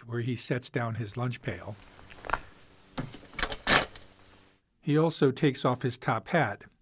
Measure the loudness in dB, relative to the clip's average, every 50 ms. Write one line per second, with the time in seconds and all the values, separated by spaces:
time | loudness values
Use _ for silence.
0 | -10 -8 -6 -4 -2 -2 -4 -4 -2 -2 -2 -2 -4 -4 -4 -2 -2 -2 -4 -4
1 | -6 -6 -4 -4 -4 -4 -4 -4 -6 -8 -8 -8 -10 -12 -14 -14 -16 -20 -20 -20
2 | -20 -20 -18 -12 -4 -4 -4 -4 -4 -8 -20 -20 -20 -20 -20 -20 -20 -12 -10 -10
3 | -10 -10 -12 -16 -18 -12 -6 -4 -4 -4 -4 -4 2 2 2 4 2 0 -6 -14
4 | -20 -20 -20 -20 -20 -20 -20 -20 -20 -20 _ _ _ _ _ _ _ 2 4 4
5 | 4 4 4 4 4 4 4 4 2 2 2 2 2 2 2 2 0 -2 -4 -2
6 | 0 0 0 0 0 2 2 2 4 2 0 -6 -12 -18 _ _